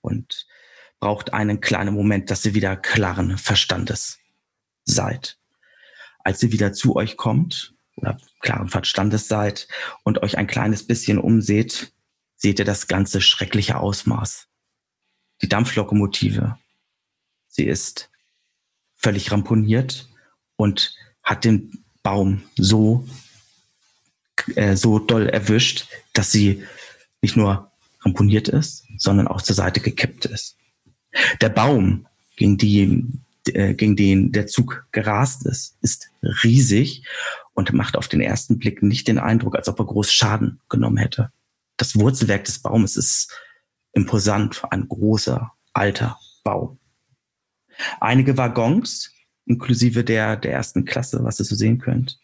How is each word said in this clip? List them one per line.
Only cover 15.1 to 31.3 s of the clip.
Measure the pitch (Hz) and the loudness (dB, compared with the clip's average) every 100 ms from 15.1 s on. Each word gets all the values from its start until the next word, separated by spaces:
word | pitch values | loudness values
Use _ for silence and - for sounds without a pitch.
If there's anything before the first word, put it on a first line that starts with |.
| _ _ _ | _ _ _
Die | - | -2
Dampflokomotive, | 101 120 - 101 104 101 - 104 104 - 113 _ _ _ _ _ _ _ _ _ | 0 0 -2 0 2 2 0 -2 0 -2 -4 _ _ _ _ _ _ _ _ _
sie | - - | -4 -2
ist | 87 - - - _ _ _ _ _ _ _ _ _ | -2 -6 -12 -16 _ _ _ _ _ _ _ _ _
völlig | 110 98 - | -2 -2 -2
ramponiert | 104 98 110 107 113 131 - - _ _ _ _ - | -2 2 2 2 2 0 -8 -16 _ _ _ _ 0
und | 104 98 - - - _ | 0 2 -2 -4 -20 _
hat | - - - | -6 0 2
den | 104 - - _ _ | 2 0 -16 _ _
Baum | 95 98 98 98 - - | -4 0 0 0 -4 0
so, | 95 110 110 123 - - - _ _ _ _ _ _ _ _ _ _ - - - | 4 4 4 2 -2 -14 -20 _ _ _ _ _ _ _ _ _ _ -8 -4 0
äh, | 104 92 | 2 4
so | 113 107 | 4 2
doll | - 113 104 | 2 2 2
erwischt, | - 101 107 123 - - - _ | 0 2 2 2 -2 -10 -18 _
dass | 110 98 | -2 2
sie | 107 101 98 - - - - _ _ | 4 4 2 -6 -20 -20 -20 _ _
nicht | 101 - | 0 2
nur | 101 98 - _ _ _ | 2 0 -4 _ _ _
ramponiert | 101 90 104 107 - | -2 4 4 4 2
ist, | 147 151 - - 104 | 0 0 -8 -18 -4
sondern | - 98 92 | 2 2 2
auch | 95 | -2
zur | - 92 | -2 -2
Seite | 92 - | 0 0
gekippt | - - - - - | -2 -2 -4 -4 -8
ist. | 110 - - _ _ _ _ _ - - | -8 -12 -18 _ _ _ _ _ -2 -2